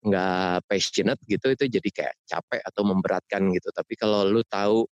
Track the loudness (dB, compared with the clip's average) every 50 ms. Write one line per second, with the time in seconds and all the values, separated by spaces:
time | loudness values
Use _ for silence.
0 | _ 0 0 2 2 0 0 0 0 0 0 -2 -2 _ -2 -2 -2 -2 -2 0
1 | 0 0 0 -2 -2 -4 -4 0 2 0 0 2 0 0 0 -2 -2 -2 -4 -4
2 | -6 -6 -6 _ _ _ -6 -6 -6 _ -8 -6 -6 -8 -4 -2 0 2 2 2
3 | 2 0 0 -2 -2 _ -2 0 0 2 0 0 _ -4 -8 -8 -8 _ -6 -2
4 | 0 0 2 2 2 2 2 2 0 _ -4 -2 0 2 2 2 2 0